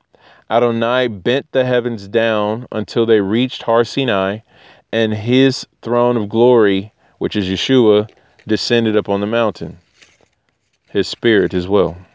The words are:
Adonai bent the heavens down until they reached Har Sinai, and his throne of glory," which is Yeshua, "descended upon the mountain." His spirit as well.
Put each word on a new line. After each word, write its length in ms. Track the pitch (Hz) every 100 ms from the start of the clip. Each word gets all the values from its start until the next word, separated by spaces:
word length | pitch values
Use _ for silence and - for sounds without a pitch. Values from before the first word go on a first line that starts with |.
| _ _ _ _ -
Adonai 600 | 113 120 113 117 127 127
bent 420 | 104 101 131 -
the 140 | 135
heavens 420 | 127 123 120 113 98
down 600 | 113 113 107 104 113 123
until 340 | 110 104 120
they 160 | 113 110
reached 440 | 98 113 127 -
Har 180 | - 117
Sinai, 560 | 117 - 131 101 95 107 - _ - - _
and 200 | 113 110
his 540 | 107 110 127 135 127 - _
throne 340 | 113 120 120 120
of 120 | 104
glory," 640 | 113 123 123 104 98 104 _ _ -
which 160 | 98
is 140 | 107 92
Yeshua, 600 | 92 - 131 110 104 107 _ _ _ -
"descended 480 | 107 - 120 113
upon 260 | 104 101 98
the 60 | 101
mountain." 520 | 117 113 - 85 87 _ _ _ _ _ _ _ _ _ _ _
His 180 | 104 95
spirit 440 | - 120 107 90
as 140 | 90 90
well. 300 | 101 85 87 92